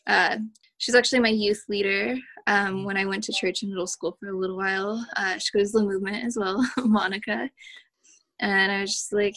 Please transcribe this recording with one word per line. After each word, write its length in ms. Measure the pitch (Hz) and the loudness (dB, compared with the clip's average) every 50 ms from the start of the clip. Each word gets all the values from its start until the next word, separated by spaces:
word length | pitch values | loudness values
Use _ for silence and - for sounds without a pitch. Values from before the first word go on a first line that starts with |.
| - | -2
uh, 320 | - 202 190 180 - - 214 220 220 - - _ _ _ | 0 2 4 4 2 0 -2 -6 -8 -10 -18 _ _ _
she's 160 | - - - 233 | -6 -2 4 4
actually 240 | 247 240 - 262 254 | 4 4 6 4 4
my 100 | 233 220 | 4 4
youth 340 | 220 214 208 202 208 208 - | 2 2 2 2 0 0 -2
leader, 480 | - 208 202 196 196 196 196 208 233 254 254 - - - - - | -4 -2 0 0 0 0 0 0 -2 -4 -6 -8 -12 -16 -6 -2
um, 380 | - 208 202 202 196 190 190 196 | 2 2 2 2 0 -2 -4 -4
when 120 | 202 196 | -2 -2
I 80 | 196 196 | -2 0
went 180 | 196 190 202 220 | -2 -2 -4 -4
to 80 | - - | -4 -4
church 300 | - - 185 180 - 226 | -2 -2 -2 -2 -2 -6
in 60 | 202 | -4
middle 180 | 196 185 180 | -4 -4 -4
school 280 | 190 - - - 165 170 - | -4 -4 -4 -4 -6 -6 -6
for 100 | - 202 | -10 -6
a 80 | 190 | -4
little 180 | 185 185 185 185 | -4 -4 -4 -4
while. 480 | 185 196 190 190 190 196 208 220 233 233 - - | -2 -2 -2 -2 -2 -2 -2 -4 -6 -6 -6 -6
Uh, 220 | - 196 190 185 | -4 -2 -2 -2
she 200 | - - - - | -2 -4 0 2
goes 140 | 208 202 202 | 2 2 4
to 80 | 220 220 | 4 2
the 60 | 208 | 2
movement 380 | 202 196 190 196 196 208 214 247 | 2 0 -2 -2 -2 -4 -4 -4
as 120 | 240 233 | -4 -2
well, 260 | 226 196 185 190 214 254 240 - | -2 -2 0 0 0 0 0 0
<laughs> 40 | |
Monica. 720 | 254 254 220 220 202 - 185 196 202 - 226 208 226 233 269 _ _ - - - - _ _ _ _ _ _ _ _ _ _ _ - | 0 2 4 4 4 2 0 -4 -4 -4 -4 -4 -4 -4 -8 _ _ -20 -20 -20 -20 _ _ _ _ _ _ _ _ _ _ _ -6
And 320 | 214 208 196 196 190 196 | -2 0 2 4 4 2
I 100 | 202 196 | 2 -2
was 100 | 196 196 | -2 -4
just 200 | 214 - - - 208 | -4 -6 -6 -2 0
like, 200 | 208 208 202 202 | 0 0 0 0